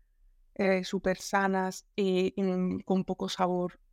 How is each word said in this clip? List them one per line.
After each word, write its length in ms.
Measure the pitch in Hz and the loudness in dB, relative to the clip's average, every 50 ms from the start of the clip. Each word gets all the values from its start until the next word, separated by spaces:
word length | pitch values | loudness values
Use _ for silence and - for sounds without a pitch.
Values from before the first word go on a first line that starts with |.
| _ _ _ _ _ - _ _ _ _ _ | _ _ _ _ _ -20 _ _ _ _ _
eh, 280 | - 202 190 190 185 185 | 0 2 2 2 2 0
súper 340 | - - 185 - 190 185 | -2 -4 -2 0 0 -2
sanas 680 | - - - - 196 196 190 190 190 185 190 190 - - _ - | -2 -4 -2 0 0 2 2 2 0 0 -2 -4 -8 -14 _ -4
y, 380 | - 196 190 185 180 185 190 - | -2 0 2 2 2 2 0 0
y, 80 | 202 190 | 0 0
mm, 380 | 190 180 185 185 180 185 190 | 0 0 0 0 -2 -2 -4
con 220 | - - 190 190 175 | -2 0 0 0 0
poco 260 | - 185 - 196 190 | -2 -4 -6 -4 -6
sabor 500 | - - 185 175 180 180 180 180 - - _ _ | -2 -2 0 0 0 -2 -2 -4 -6 -12 _ _